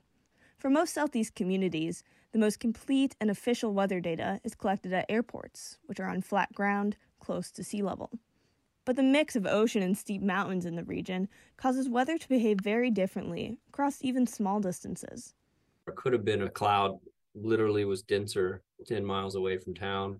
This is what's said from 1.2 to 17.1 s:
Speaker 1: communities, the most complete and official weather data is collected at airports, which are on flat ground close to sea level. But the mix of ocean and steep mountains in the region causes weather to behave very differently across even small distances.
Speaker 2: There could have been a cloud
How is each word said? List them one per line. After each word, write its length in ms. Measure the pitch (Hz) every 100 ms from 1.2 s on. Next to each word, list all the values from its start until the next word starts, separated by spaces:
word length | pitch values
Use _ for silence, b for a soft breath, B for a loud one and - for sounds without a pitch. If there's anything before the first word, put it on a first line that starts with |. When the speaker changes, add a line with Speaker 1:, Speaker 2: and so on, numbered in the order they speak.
| 226
Speaker 1:
communities, 680 | - 185 190 185 165 165 175 - b b
the 40 | 220
most 220 | 214 -
complete 560 | 233 226 - 269 269 -
and 120 | 214
official 420 | 196 - 240 226
weather 260 | 196 196 185
data 400 | 170 160 113 196
is 100 | 233
collected 400 | - 214 196 185
at 140 | 185 -
airports, 720 | 220 233 - - - - - -
which 120 | 202
are 100 | 185
on 120 | 180
flat 320 | - 202 -
ground 440 | - 202 202 202 208 b _
close 300 | - 175 180
to 100 | -
sea 180 | 196 208
level. 300 | 196 - - 233 _ _ _ _ _ _ -
But 100 | 254
the 60 |
mix 340 | 262 277 302 240
of 120 | 185
ocean 340 | 208 220 214
and 160 | 185 202
steep 240 | - 196
mountains 460 | 196 185 185 185 170
in 80 | 170
the 80 |
region 440 | - 165 185 185 196 b b -
causes 320 | 262 254 262
weather 300 | 240 262 330
to 100 | -
behave 300 | 262 220 202
very 300 | 202 226 247
differently 680 | 196 190 196 - 170 214 233 _
across 280 | - 277 277
even 260 | 254 254 240
small 320 | - 196 208
distances. 720 | 190 180 - 190 - - - _ _ _ _ _ -
Speaker 2:
There 80 | -
could 180 | 135
have 120 | 117 104
been 180 | 104
a 60 | 95
cloud 500 | - 104 101 98 95 -